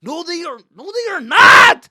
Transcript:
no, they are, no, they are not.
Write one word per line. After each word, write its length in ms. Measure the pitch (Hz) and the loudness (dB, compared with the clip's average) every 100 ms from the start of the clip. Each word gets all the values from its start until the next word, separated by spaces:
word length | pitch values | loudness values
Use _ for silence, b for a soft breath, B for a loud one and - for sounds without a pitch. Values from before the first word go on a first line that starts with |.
no, 220 | 170 311 | -14 -14
they 200 | 339 349 | -12 -12
are, 160 | 339 247 190 160 | -12 -16 _ _
no, 160 | 302 | -14
they 220 | 453 466 | -10 -8
are 80 | 392 | -10
not. 680 | 226 320 539 523 494 330 _ | -4 2 4 6 4 0 _